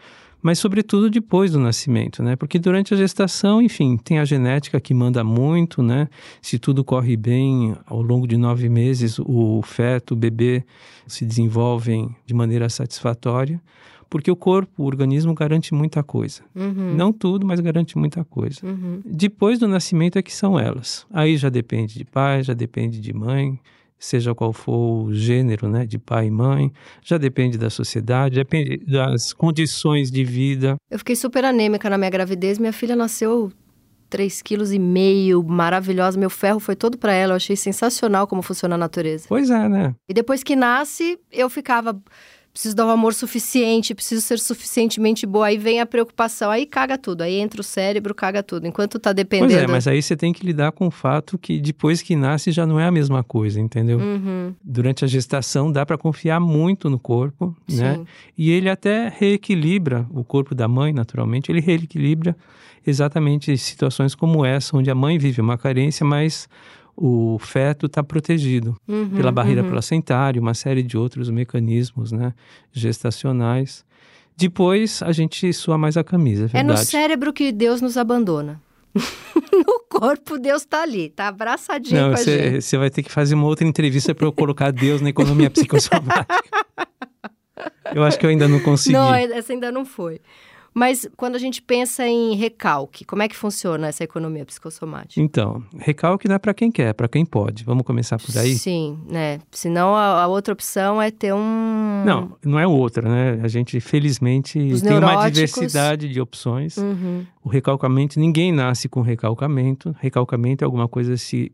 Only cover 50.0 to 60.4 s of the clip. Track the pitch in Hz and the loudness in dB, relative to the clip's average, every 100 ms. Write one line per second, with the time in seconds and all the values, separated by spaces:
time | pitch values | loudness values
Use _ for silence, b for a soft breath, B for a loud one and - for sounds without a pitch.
50 | 143 160 170 175 185 151 147 - 180 - | 0 -2 -2 -2 -4 0 0 0 -2 -2
51 | 131 147 - 185 - 160 147 151 151 165 | -2 -2 -2 -8 -4 -4 -2 0 0 0
52 | - 160 135 147 - 160 160 156 170 170 | 0 0 2 0 0 0 2 2 2 2
53 | 143 131 117 110 107 107 110 117 117 120 | 2 0 0 -2 0 0 -2 0 0 2
54 | 202 202 190 185 180 185 - 123 123 127 | 0 -2 -4 -4 -6 -10 -8 -2 0 0
55 | 139 131 123 139 123 139 147 143 143 156 | 0 0 0 -4 -2 -2 0 0 -2 -2
56 | 160 147 160 160 175 151 165 196 156 131 | -2 -2 -2 0 2 2 2 0 0 -2
57 | - 120 135 143 180 165 - 139 127 156 | 0 0 0 -4 -6 -6 -6 0 0 0
58 | 170 B B - 156 175 190 190 202 214 | -6 B B -2 2 2 2 0 0 0
59 | 233 - 202 202 - 185 151 196 156 123 | -2 0 2 2 0 0 2 2 0 -2
60 | 120 147 117 139 | -2 -6 -2 -2